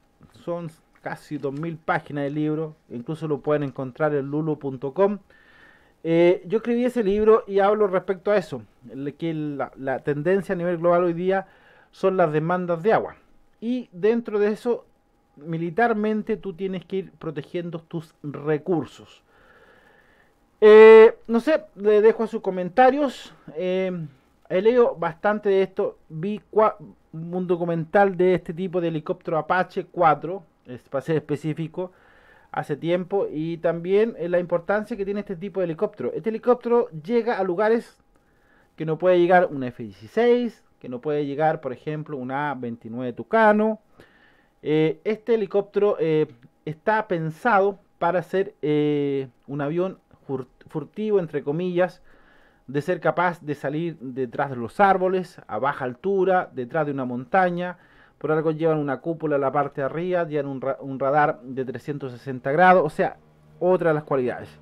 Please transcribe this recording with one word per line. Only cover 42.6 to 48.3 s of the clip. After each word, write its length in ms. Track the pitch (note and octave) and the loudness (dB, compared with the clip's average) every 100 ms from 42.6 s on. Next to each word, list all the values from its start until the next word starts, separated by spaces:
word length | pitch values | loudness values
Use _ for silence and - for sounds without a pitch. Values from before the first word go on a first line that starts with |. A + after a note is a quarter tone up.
| A#2+ A#2 A2+ A#2 B2+ | -8 -10 -12 -8 -8
Tucano. 680 | A#2 - A3+ G#3+ G#3 G#3+ A3 _ - - _ _ _ _ _ | -8 -2 4 4 4 0 -4 _ -20 -20 _ _ _ _ _
Eh, 380 | - D#3 D#3 - | -2 0 0 -2
este 300 | G3+ A3 - | -6 -6 -2
helicóptero, 640 | A3+ G3 G3+ G3 G3+ G#3 G3+ | -2 0 -2 -2 0 0 0
eh, 260 | D#3+ D#3 D3+ - - _ | 0 0 0 -6 -20 _
está 420 | - D3+ - G#3+ G#3+ | -14 -6 -2 -2 -2
pensado 720 | F3 D#3+ D#3 B3 G3+ G3 G3 _ _ | -4 -4 -4 2 2 2 -2 _ _
para 200 | E3+ F3+ | -2 0
ser, 320 | E3 | -2